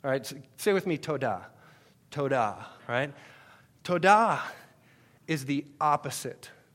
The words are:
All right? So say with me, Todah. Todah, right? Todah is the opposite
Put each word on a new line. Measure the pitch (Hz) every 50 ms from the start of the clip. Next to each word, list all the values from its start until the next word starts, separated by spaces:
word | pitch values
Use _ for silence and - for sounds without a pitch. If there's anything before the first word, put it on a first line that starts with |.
| -
All | 139
right? | 131 135 117
So | - 135 147 - _ _ -
say | - 214 196
with | 190 190
me, | 190 160 143
Todah. | - 156 151 135 131 117 101 87 92 - - - - - - - _ - _ _ _ _
Todah, | - 147 139 135 135 127 113 104 92 90 104 - - - -
right? | - 120 123 143 143 143 - - - - - - - - - - _ _ _ _
Todah | - 180 170 165 190 208 214 233 208 151 131 - - - - - - _ _ _ - - _ _ _ _ _ _
is | - 160 147 131
the | 131 139 143 143 - - -
opposite | 156 151 147 147 - 139 - - - 127 - - - - - - _ _